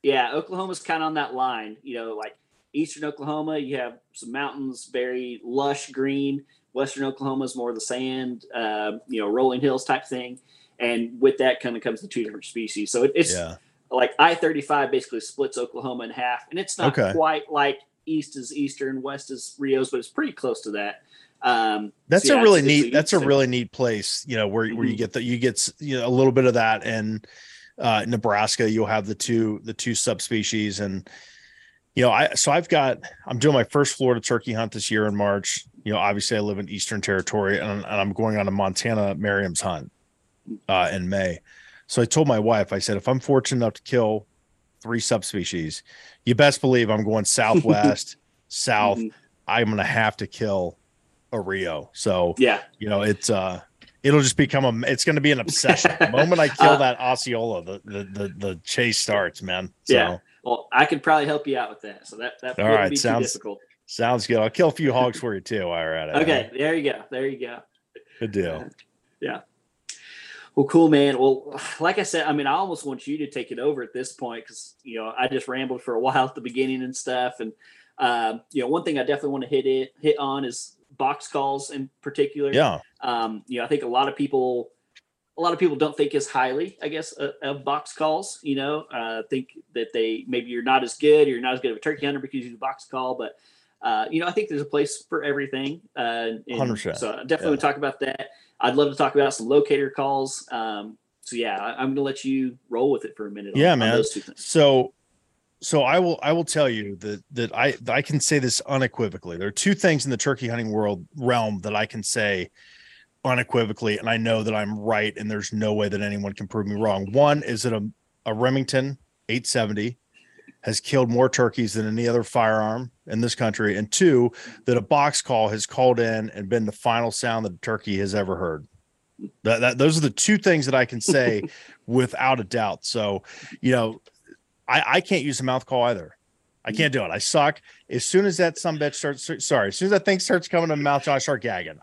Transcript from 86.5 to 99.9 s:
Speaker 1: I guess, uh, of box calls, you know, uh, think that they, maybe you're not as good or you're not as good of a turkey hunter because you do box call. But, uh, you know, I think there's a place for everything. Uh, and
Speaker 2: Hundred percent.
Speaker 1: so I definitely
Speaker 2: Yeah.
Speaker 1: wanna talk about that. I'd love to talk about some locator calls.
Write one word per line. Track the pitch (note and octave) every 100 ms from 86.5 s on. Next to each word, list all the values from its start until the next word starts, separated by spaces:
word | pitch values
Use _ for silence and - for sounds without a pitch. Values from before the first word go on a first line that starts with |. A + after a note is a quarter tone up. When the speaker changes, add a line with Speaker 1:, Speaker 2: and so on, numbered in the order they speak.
| A#2+ F#3+ -
Speaker 1:
I | D3
guess, | D#3 D#3 -
uh, | C#3+ -
of | C#3 C#3
box | C3+ D3 -
calls, | - D#3 D#3+ G3 -
you | D3+ C3+
know, | C#3 D3+ -
uh, | B2 A#2 A2+ -
think | C3 C3 D#3+ _
that | A#2+ A2+
they, | A#2+ A2+ A2+ B2
maybe | B2 A#2
you're | A#2+
not | A#2 C3
as | A#2+
good | - D3 D3+ C#3+
or |
you're | A#2+
not | C3 B2+
as |
good | C3
of | A2
a |
turkey | B2 - C#3+
hunter | C#3
because | C3+ C3+ B2
you |
do | A2+
box | C3+ - -
call. | C3 B2+ B2
But, | A2 - _ _ _ _
uh, | A#2 A2 A2
you | D#3+
know, | F3
I |
think | F#3 G#3+
there's | C#3+
a | C#3+
place | D3 C#3+ - _
for | D#3+
everything. | C#3+ C#3 C3+ C3+ C#3 E3+ _ -
Uh, | A#2+ A#2 A2+ A2 -
and | A#2+
Speaker 2:
Hundred | B2+ A2
percent. | F#2 -
Speaker 1:
so | A2
I | -
definitely | C3 D#3+ E3
Speaker 2:
Yeah. |
Speaker 1:
wanna | C#3
talk | C#3+ C#3+
about | C#3+ -
that. | C3+ - - - _ _
I'd | B2+ C3
love | D3
to | C#3+
talk | C#3+ C#3+
about | C3+
some | - A2+
locator | D3 C#3+ C#3+
calls. | C#3